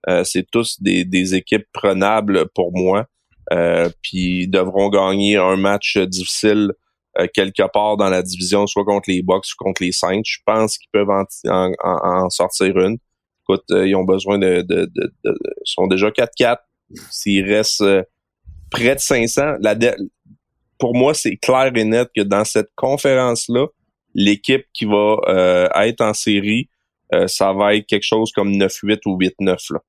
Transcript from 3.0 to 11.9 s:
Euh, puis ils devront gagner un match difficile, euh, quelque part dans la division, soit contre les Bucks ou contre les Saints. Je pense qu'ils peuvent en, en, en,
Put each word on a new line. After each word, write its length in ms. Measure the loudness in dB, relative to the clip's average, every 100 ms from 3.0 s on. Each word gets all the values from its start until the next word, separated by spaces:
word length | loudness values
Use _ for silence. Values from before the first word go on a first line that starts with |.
| -2 _ _ _ -4
Euh, 380 | 0 2 2 0 -4
puis 420 | -8 -4 -2 -2
ils 40 | 0
devront 420 | 0 2 0 2
gagner 480 | 2 2 2 2 4
un 180 | 2 2
match 400 | 2 0 0 -2
difficile, 760 | -2 -4 -6 -2 2 2 0 -2 _ _ _ -4
euh, 80 | -2
quelque 300 | 0 -2 0 0
part 260 | 2 0 0
dans 120 | 2
la 120 | 0
division, 460 | -2 -6 -2 0 0
soit 180 | -2 0
contre 240 | -2 0
les 120 | -4
Bucks 240 | 0 -2 -2
ou 180 | -6
contre 180 | -6 -4
les 80 | -4
Saints. 300 | -2 -2 -2 -4
Je 120 | -6 -2
pense 320 | 0 0 -2
qu'ils 120 | _
peuvent 160 | -2 0
en, 140 | 0 -2 -6 -2
en, 220 | 0 0 -2
en, 420 | -2